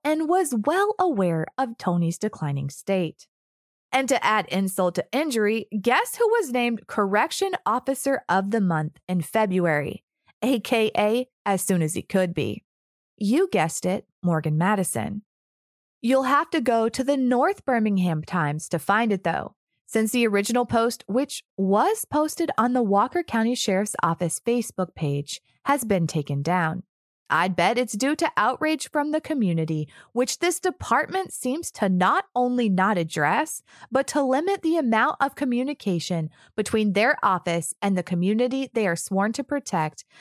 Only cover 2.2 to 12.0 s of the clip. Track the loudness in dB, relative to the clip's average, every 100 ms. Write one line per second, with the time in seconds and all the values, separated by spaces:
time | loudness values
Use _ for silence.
2.2 | -4 -4 -4 -4 -6 -8 -4 -2 -2 -6
3.2 | -20 _ _ _ _ _ _ -2 0 0
4.2 | 2 0 0 -2 -2 0 -2 -2 -2 -2
5.2 | -2 0 0 0 -4 -4 2 2 0 0
6.2 | 2 2 0 0 0 -2 -4 -2 2 2
7.2 | 0 -2 -4 -2 -2 -2 -2 -2 -2 -2
8.2 | 0 0 2 0 2 0 -2 -6 -4 -4
9.2 | 0 0 2 2 2 2 -2 -8 -14 _
10.2 | _ _ -2 0 0 2 2 2 2 0
11.2 | -2 _ -2 0 0 0 0 -2